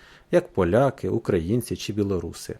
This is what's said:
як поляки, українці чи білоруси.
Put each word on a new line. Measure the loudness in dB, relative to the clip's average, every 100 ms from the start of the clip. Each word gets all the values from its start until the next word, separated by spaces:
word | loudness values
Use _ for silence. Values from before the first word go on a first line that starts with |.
| -20 -20 0
як | 0 0
поляки, | 0 2 4 4 0 -2
українці | -2 0 0 2 -2 -2 -8
чи | -6
білоруси. | -2 0 0 -4 -10 -12 -8